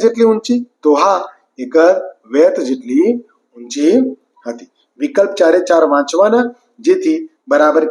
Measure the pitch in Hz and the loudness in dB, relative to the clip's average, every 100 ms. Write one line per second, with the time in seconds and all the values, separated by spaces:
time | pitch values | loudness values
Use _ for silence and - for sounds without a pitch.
0 | 220 233 226 220 - 247 240 _ 151 143 | -2 2 0 0 -2 -4 -6 _ 0 2
1 | 185 185 - - _ - 127 160 170 190 | 2 -2 -6 -18 _ -16 -2 2 2 2
2 | - - 113 131 170 - 131 131 120 131 | -4 -16 -6 2 2 0 -4 -6 -2 0
3 | 196 240 - _ _ 120 120 143 151 233 | 0 -2 -8 _ _ -20 -14 -4 0 0
4 | - - _ _ 120 120 90 _ _ - | 0 -6 _ _ -14 -14 -16 _ _ -8
5 | 143 - 196 196 165 175 180 170 156 143 | -4 -2 -2 2 2 2 2 2 2 0
6 | 139 165 208 233 240 - _ _ 247 190 | -2 0 2 2 -2 -8 _ _ -2 0
7 | 160 - - _ - 143 151 156 156 | 0 -4 -6 _ -2 0 2 0 -2